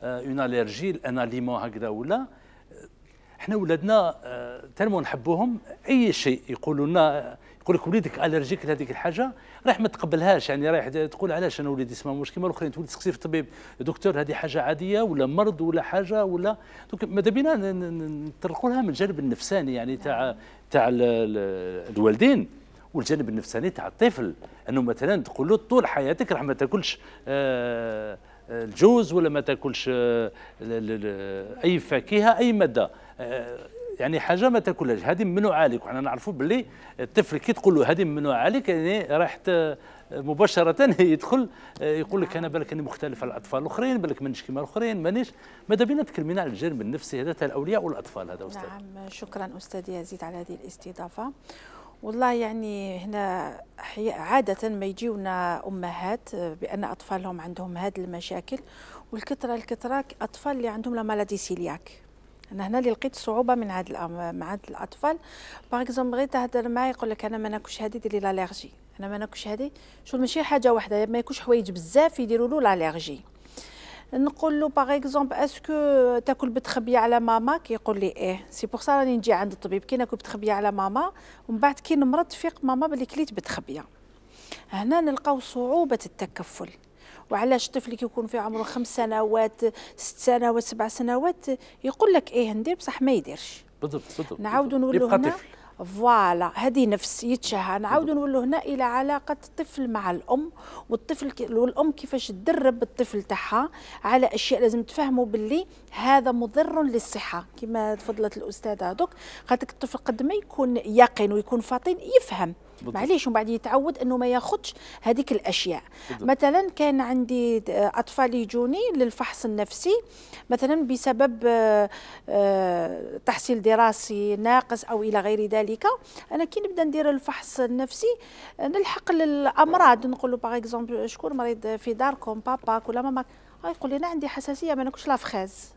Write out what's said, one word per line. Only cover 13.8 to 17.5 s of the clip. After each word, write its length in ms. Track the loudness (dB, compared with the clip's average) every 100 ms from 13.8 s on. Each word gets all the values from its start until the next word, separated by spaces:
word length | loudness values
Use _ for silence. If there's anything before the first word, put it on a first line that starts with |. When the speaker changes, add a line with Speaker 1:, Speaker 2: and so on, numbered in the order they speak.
| -6 -2 0 0
Speaker 1:
هذه 140 | -2
حاجه 280 | -4 -4 -2
عاديه 400 | -2 -2 0 0
ولا 240 | 0 2 0
مرض 360 | 2 2 2
ولا 200 | 0 0
حاجه 440 | 0 -2 0 0 0
ولا؟" 320 | 0 -2 -2 -8 -20 -12
دونك 120 | -8 -4
ماذا 180 | 2 2
بينا 240 | 2 2